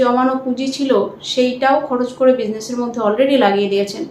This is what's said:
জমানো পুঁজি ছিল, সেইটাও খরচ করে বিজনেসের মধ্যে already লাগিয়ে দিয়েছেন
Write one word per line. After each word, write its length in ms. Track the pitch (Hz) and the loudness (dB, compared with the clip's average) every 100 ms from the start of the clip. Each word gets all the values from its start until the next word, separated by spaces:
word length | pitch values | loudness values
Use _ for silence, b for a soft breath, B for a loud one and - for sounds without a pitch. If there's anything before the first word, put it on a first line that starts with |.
জমানো 320 | 247 247 262 262 | 2 2 0 0
পুঁজি 240 | 254 247 269 - | -4 -4 -4 -4
ছিল, 160 | 269 214 - - - | 0 0 0 -6 -6
সেইটাও 440 | 262 254 247 269 - - | 0 0 2 2 2 0
খরচ 220 | 247 247 - | -4 -4 2
করে 120 | 262 254 | 2 2
বিজনেসের 380 | 214 214 - 247 | 0 -6 -8 -6
মধ্যে 180 | 240 233 208 | -6 -2 -2
already 280 | 214 269 269 202 | 2 2 4 2
লাগিয়ে 240 | 202 202 | 2 0
দিয়েছেন 300 | 196 202 - - | 0 -2 -6 -12